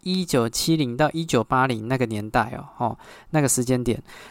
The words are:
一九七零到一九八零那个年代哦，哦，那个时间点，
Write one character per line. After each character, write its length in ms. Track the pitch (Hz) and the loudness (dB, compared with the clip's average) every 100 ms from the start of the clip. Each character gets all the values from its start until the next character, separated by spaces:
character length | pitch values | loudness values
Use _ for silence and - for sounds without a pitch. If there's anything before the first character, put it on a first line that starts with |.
一 200 | 185 185 | -4 -4
九 240 | 175 131 113 | 0 2 2
七 300 | - - 160 | 0 0 2
零 180 | 131 120 | 0 0
到 140 | 151 | 0
一 140 | 160 165 | 0 0
九 180 | 123 | 0
八 240 | 110 131 131 | 2 2 2
零 220 | 113 110 | 0 -2
那 80 | 131 | -2
个 80 | 120 | 0
年 240 | 107 107 | -2 -2
代 280 | 123 110 117 | -2 -2 -6
哦， 280 | 143 - 117 | -14 -6 -6
哦， 120 | 113 - - - | -6 -14 -20 -4
那 100 | 156 | 0
个 60 | 135 | 2
时 140 | - 123 | 2 2
间 180 | 127 | 0
点， 180 | 120 110 - - - | 2 -2 -6 -20 -20